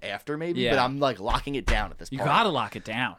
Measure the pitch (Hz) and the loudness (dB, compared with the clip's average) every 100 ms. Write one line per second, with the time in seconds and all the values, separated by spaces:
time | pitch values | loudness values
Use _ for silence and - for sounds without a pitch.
0 | 104 101 - 151 165 170 123 131 127 139 | -8 -8 -6 -4 -2 0 2 4 2 2
1 | 139 101 107 117 143 139 104 110 101 - | 0 0 0 0 0 -2 2 2 2 -8
2 | 85 131 123 165 220 143 104 110 - 110 | -10 -2 2 4 4 0 -2 -6 -6 -4
3 | 123 | -4